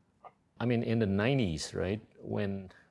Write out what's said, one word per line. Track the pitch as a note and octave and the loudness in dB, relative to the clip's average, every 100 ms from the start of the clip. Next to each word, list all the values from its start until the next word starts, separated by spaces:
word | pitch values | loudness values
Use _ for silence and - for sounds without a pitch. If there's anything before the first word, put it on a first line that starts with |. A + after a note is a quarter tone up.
| _ _ - - _ - | _ _ -20 -20 _ -4
I | A#2 | 0
mean, | A#2 | 2
in | A#2+ A#2 | 2 2
the | G#2 | 2
nineties, | G2 A2+ C#3 G2 D#2 - | 4 4 2 2 -2 -4
right, | F#2 F2+ G#2+ - - | -4 -2 -4 -8 -14
when | - A2 G2 G2 F#2+ - _ | -6 -4 -2 -4 -10 -18 _